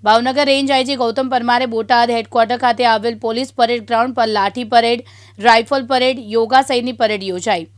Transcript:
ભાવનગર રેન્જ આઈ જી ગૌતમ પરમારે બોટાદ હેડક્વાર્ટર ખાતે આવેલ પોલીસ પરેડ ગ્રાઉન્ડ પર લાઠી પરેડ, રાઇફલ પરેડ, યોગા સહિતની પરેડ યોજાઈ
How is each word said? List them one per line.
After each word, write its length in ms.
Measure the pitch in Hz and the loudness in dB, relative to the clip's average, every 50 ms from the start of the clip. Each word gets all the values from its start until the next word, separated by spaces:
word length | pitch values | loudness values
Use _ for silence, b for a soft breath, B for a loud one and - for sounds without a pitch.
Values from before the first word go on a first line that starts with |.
| - | 2
ભાવનગર 400 | 214 214 233 240 254 262 277 294 | 2 2 2 2 0 0 0 2
રેન્જ 260 | 277 269 269 277 269 | 2 2 0 2 0
આઈ 140 | 277 269 262 | 0 0 0
જી 120 | 247 277 | -2 -2
ગૌતમ 320 | 247 254 233 220 240 262 262 | -2 -2 -4 -2 -4 -4 -2
પરમારે 380 | 269 247 233 240 240 247 262 | -2 -2 0 0 0 0 0
બોટાદ 440 | 247 226 226 226 - 247 240 240 240 | -2 -4 -6 -2 2 2 2 2 2
હેડક્વાર્ટર 460 | 240 233 226 - - 240 226 214 247 | 0 -4 -4 -2 0 0 2 2 0
ખાતે 280 | 240 254 247 233 247 247 | -2 0 0 0 2 2
આવેલ 340 | 233 226 220 202 233 233 214 | 2 2 2 0 -4 -6 -4
પોલીસ 340 | - 226 226 233 269 262 - | -6 -6 -4 -4 -6 -8 0
પરેડ 280 | - 240 233 240 240 214 | 0 0 0 0 -4 -4
ગ્રાઉન્ડ 300 | - 240 226 233 254 247 | -2 -2 0 0 0 0
પર 120 | 254 233 | -2 -2
લાઠી 380 | 220 214 208 196 202 196 254 247 | 0 0 -2 -2 -2 -4 -6 -8
પરેડ, 400 | 214 247 233 233 233 240 233 - b b b b b b - | 2 2 2 2 2 0 -2 -4 b b b b b b -2
રાઇફલ 480 | 196 240 226 226 233 - 285 269 262 | 4 4 4 4 4 0 -4 -4 -2
પરેડ, 300 | 233 269 254 254 254 262 240 | -2 0 0 0 0 -2 -2
યોગા 420 | 240 208 214 226 226 214 247 262 269 | -8 -4 -2 -2 0 4 4 2 2
સહિતની 300 | - 269 247 240 254 247 | 4 -2 -2 -2 -4 -4
પરેડ 280 | - 240 214 214 202 190 | -2 -2 -2 -2 -4 -6
યોજાઈ 440 | 190 180 180 180 226 202 175 165 - _ | -6 -8 -6 -2 -2 -2 -2 -4 -10 _